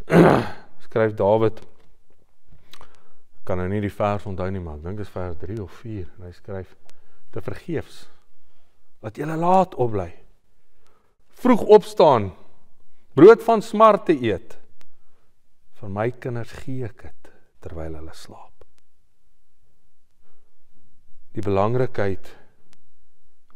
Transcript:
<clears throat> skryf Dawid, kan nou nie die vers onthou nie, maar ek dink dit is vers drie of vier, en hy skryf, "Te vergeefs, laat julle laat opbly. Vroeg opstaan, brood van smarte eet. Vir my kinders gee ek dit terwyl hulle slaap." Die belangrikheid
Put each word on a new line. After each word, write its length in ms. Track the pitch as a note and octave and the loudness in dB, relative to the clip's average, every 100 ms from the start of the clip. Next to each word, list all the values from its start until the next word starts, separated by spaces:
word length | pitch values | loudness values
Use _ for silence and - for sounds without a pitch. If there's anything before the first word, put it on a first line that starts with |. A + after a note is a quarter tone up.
| - | 4
<clears throat> 800 | E3+ E3 C3 A2+ - - - - | 8 8 8 2 -4 -6 -4 0
skryf 280 | A#2 A2 | 2 2
Dawid, 460 | G#2+ G2 A2 A2 - - - - - - - - - - - - - - - - - - - | 2 4 4 4 0 -6 -10 -14 -16 -14 -16 -16 -14 -12 -10 -8 -6 -6 -6 -6 -8 -6 -4
kan 160 | - F#2 | 0 0
nou 80 | F#2 | 0
nie 140 | G#2 | -2
die 80 | G2+ | -2
vers 320 | - G#2 G2+ G#2 | -2 -2 0 -4
onthou 180 | F#2+ F#2 | -4 -4
nie, 80 | G2 | -4
maar 140 | E2+ D2+ | -6 -8
ek 60 | E2 | -8
dink 160 | G#2+ | -6
dit 60 | G2+ | -6
is 40 | |
vers 240 | - F2+ E2 | -6 -2 -2
drie 160 | - A2+ | -2 -4
of 220 | F#2 - | -8 -12
vier, 260 | A2+ G#2 F2 - | -10 -8 -8 -8
en 100 | F2+ | -12
hy 20 | F2 | -14
skryf, 400 | - F#2+ F#2 - - - - - - | -10 -10 -10 -10 -6 -6 -6 -4 -2
"Te 100 | - | -2
vergeefs, 600 | - - - D3 - - - - - - - - - - - - | -2 -4 -6 -6 -6 -6 -6 -8 -8 -8 -8 -8 -12 -14 -14 -10
laat 160 | G#2+ - | -10 -8
julle 160 | D3+ D#3+ | -6 0
laat 400 | F3 F#3+ F3+ - | 4 4 4 0
opbly. 380 | B2 G#2 E2+ - - - - - - - - - - _ - - | 0 0 -4 -8 -14 -18 -20 -18 -14 -12 -14 -18 -20 _ -20 0
Vroeg 200 | A#3+ B3 - G#3+ | 4 6 10 8
opstaan, 560 | - - E3 B2 G2 - - - - - - - - - | 8 6 6 6 2 -6 -10 -10 -10 -10 -10 -10 -2 10
brood 280 | F#3 A3+ | 12 12
van 180 | - A3+ | 8 0
smarte 540 | - G#3 A3 G3+ - D3 | 2 6 8 6 4 2
eet. 420 | A#2 F2+ - - - - - - - - - - - - - - | 2 -2 -2 -6 -4 -4 -4 -4 -10 -14 -18 -20 -20 -18 -12 -10
Vir 100 | G#2 | -6
my 200 | G2+ A2+ | -2 -2
kinders 400 | B2+ C3+ A#2 A2+ - | -2 -6 -6 -6 -6
gee 220 | - C3 A2+ | -4 -2 -4
ek 160 | - | -6
dit 300 | - - - - - - | -6 -6 -6 -12 -18 -12
terwyl 400 | E2 E2 D#2+ D#2 | -10 -8 -6 -4
hulle 160 | D2+ - | -6 -6
slaap." 480 | - - - - - - - - - - - - - - - - - - - - - - - - - - - - - - - G#2+ | -8 -12 -12 -10 -10 -12 -14 -16 -20 -20 -18 -16 -16 -16 -16 -16 -16 -16 -16 -12 -8 -8 -8 -10 -8 -8 -8 -8 -6 -6 -4 -2
Die 80 | |
belangrikheid 880 | G#2 F#2+ G#2+ B2 B2+ - G2+ F#2+ - - - - - - - - - - - - - | 0 2 2 2 2 2 2 2 -2 -6 -14 -12 -10 -8 -8 -8 -8 -10 -10 -10 -12